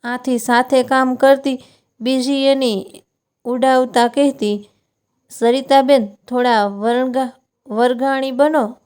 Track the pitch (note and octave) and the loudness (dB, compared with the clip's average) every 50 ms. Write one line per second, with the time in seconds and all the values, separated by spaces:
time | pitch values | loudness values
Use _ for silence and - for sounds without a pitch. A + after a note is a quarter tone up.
0 | - A#3+ B3 B3 B3+ C4+ B3+ A#3 A#3 - A#3+ A#3+ B3 B3 C#4 C4 B3 - C4+ C4 | -8 -8 -10 -6 -4 -4 -4 -4 0 0 2 2 2 2 2 0 2 2 0 0
1 | C4 B3+ B3+ B3 C4+ C4+ C#4 C4+ C#4 C#4 C4 B3+ - _ _ _ _ _ _ _ | 0 0 0 2 4 4 4 4 2 -4 -6 -6 -10 _ _ _ _ _ _ _
2 | A3 B3+ C4 C4 B3 C4+ C#4 C4+ C4+ C4+ C#4 C4+ C4 A#3+ G#3+ F#3+ F#3+ - - - | -4 -2 -2 -2 -2 -2 -2 0 2 0 0 2 0 -2 -2 -4 -8 -10 -20 -20
3 | _ _ _ _ _ _ _ _ _ A#3+ B3 B3 C4 C4 C4 B3+ B3+ B3 B3 A#3+ | _ _ _ _ _ _ _ _ _ -8 -4 0 0 2 2 2 0 0 0 0
4 | A#3+ A#3+ A#3+ C#4+ C#4+ C#4 C4+ - G#3+ G#3 G#3 G#3 G#3 _ _ _ _ _ _ _ | 0 0 2 0 0 0 0 -2 -4 -4 -4 -6 -8 _ _ _ _ _ _ _
5 | _ _ _ _ _ _ - - A3+ A#3 B3 C4+ C4 C4+ C4+ C4+ C4+ C4 C#4+ B3+ | _ _ _ _ _ _ -8 -2 0 0 0 0 0 2 2 2 4 4 2 2
6 | G#3+ G3+ - _ _ - B3 B3 B3 B3 A#3 G#3+ G3+ G3+ G3+ G3+ G#3 A#3 A#3+ B3 | 2 -4 -10 _ _ -6 -4 -2 0 2 2 2 0 -2 -4 -4 -4 -2 -2 -2
7 | C4 C4 A#3+ C4 C4 A#3+ - _ _ _ _ _ _ C#4+ G#3+ A3 B3 A#3+ B3+ A#3 | -2 -2 -2 -4 -4 -4 -8 _ _ _ _ _ _ -8 -2 0 0 0 0 0
8 | C4 C4+ C4+ C4+ C4+ C4+ C4 B3 C#4+ D4+ D#4 D4+ A#3 G#3 B3 _ _ | -2 -2 -2 -2 -4 -6 0 0 0 2 2 0 -2 -2 -8 _ _